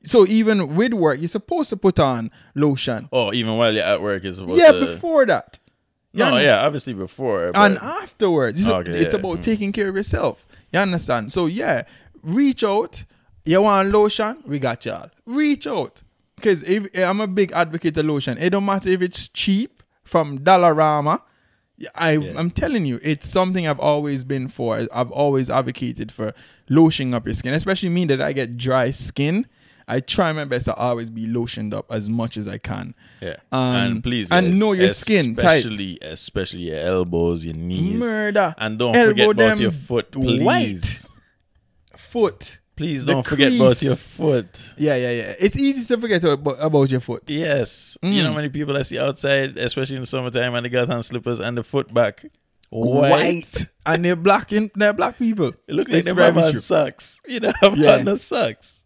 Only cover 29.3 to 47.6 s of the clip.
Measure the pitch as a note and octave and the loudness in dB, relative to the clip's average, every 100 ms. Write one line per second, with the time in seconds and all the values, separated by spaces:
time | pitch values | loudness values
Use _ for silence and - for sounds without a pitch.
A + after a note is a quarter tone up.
29.3 | F#3 B3+ _ _ _ - B2 C3 - F3 | -2 -4 _ _ _ -6 -6 -2 0 0
30.3 | D#3 C#3+ B2 A#2+ - B2 A#2 A#2 A2+ A2+ | -2 -4 -4 -4 -2 -2 -2 -6 -8 -4
31.3 | A#2 A#2 - G#2+ G#2 - A2 G#2 A2+ A#2 | -4 -4 -6 -8 -8 -8 -6 -4 -4 -4
32.3 | - G#2 G2+ - G2+ F2+ - _ _ F2+ | -6 -10 -10 -10 -10 -10 -16 _ _ -12
33.3 | - _ C3 B2+ B2 A#2+ A2+ A#2+ A#2+ F#2+ | -12 _ -4 -2 0 -2 -4 -4 -4 0
34.3 | F3 F3+ F#3 G#3+ F#3+ F#3 G3+ - G#3 C3 | 0 2 2 2 2 2 2 0 2 2
35.3 | A2 E3+ D#3+ A2+ G#2 G2 E2+ D#2 D#2+ - | 2 4 4 2 -6 -8 -10 -12 -12 -8
36.3 | G#2 F#2 F2 E2+ D#2 E2+ F#2 F2 E2+ E2+ | -6 -6 -8 -8 -4 -2 0 0 0 0
37.3 | E2+ E2 D#2+ F2 F#2 F3+ A3 A#3+ G#3+ G#3 | 0 -4 -8 -6 -2 -2 -2 -2 -2 0
38.3 | G#3 F3+ E3 A2 A2 A#2+ A#3 A3+ G#3+ B2 | 2 2 -2 -6 -2 2 6 6 6 4
39.3 | G#3 A3 G#3+ G#3+ D3+ B2+ A#2+ - C3+ C3 | 6 4 4 -2 -2 -4 -4 -4 -2 0
40.3 | B2+ F3 - G#2+ F#2+ E2 - - _ _ | 2 2 2 0 -4 -8 -8 -14 _ _
41.3 | _ _ _ _ _ _ - - A#3+ G3+ | _ _ _ _ _ _ -20 -8 0 0
42.3 | - - - _ - D#3 C#3+ C#3+ C#3 A#2+ | -2 -20 -20 _ -8 -4 -4 0 0 0
43.3 | C#3+ C#3 B2 C3 A#2+ C#3 B2+ - - D#3+ | 4 4 6 6 6 2 0 -4 -4 0
44.3 | C3 F#2 - - - D3+ C3 B2 A#2+ G2+ | 0 -2 -16 -20 -4 -2 0 -2 -4 -6
45.3 | G2 F#3 - C#4 C4+ A#3 A#3+ A#3 F#3+ E3 | 0 0 2 -2 -2 -2 -2 0 0 2
46.3 | C#3+ D3 B2+ D#3 D3+ C#3 B2+ A#2+ A#2 - | 0 -2 -4 0 2 2 0 -4 -12 -8
47.3 | D3+ E3 C#3+ | -6 -2 -2